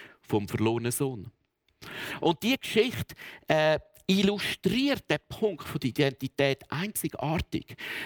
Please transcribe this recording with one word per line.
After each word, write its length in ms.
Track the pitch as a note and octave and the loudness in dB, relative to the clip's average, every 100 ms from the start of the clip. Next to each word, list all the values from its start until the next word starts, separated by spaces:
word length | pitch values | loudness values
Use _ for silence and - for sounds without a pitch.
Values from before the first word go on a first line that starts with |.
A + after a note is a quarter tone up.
| - - | -20 -20
vom 260 | - A2 G2+ | -2 0 0
verlorenen 440 | A2+ G#2+ A#2 A#2+ | 0 2 2 -2
Sohn. 400 | - C#3 A#2+ G#2+ - _ _ _ _ - - - - | -2 -2 -6 -12 -18 _ _ _ _ -14 -12 -10 0
Und 220 | D#3+ E3+ | 2 2
diese 160 | A3 C4+ | 2 0
Geschichte, 560 | - A#3 B3+ G#2 - - - - - | 2 2 2 0 -8 -12 -18 -8 0
äh, 320 | D#3 D#3 D3+ - _ - | 4 4 2 -2 _ 0
illustriert 1000 | F#3+ G3+ G3+ - - F#3 A3 C#4 A#3+ - | 4 4 2 -2 -2 0 2 0 0 -2
den 100 | D3+ - | -4 -4
Punkt 400 | - G#3+ E3+ - | -2 -2 -2 -6
von 120 | D#3 | -4
der 100 | C3 | -2
Identität 760 | A2 C#3 C3+ C3+ - C#3 C3+ - | 2 0 0 -6 0 0 0 -4
einzigartig. 1040 | C#3+ G3+ - E3+ - C#3+ G#3 - - - - - - | -4 -4 -4 -6 -4 -2 -2 -4 -6 -8 -12 -10 -10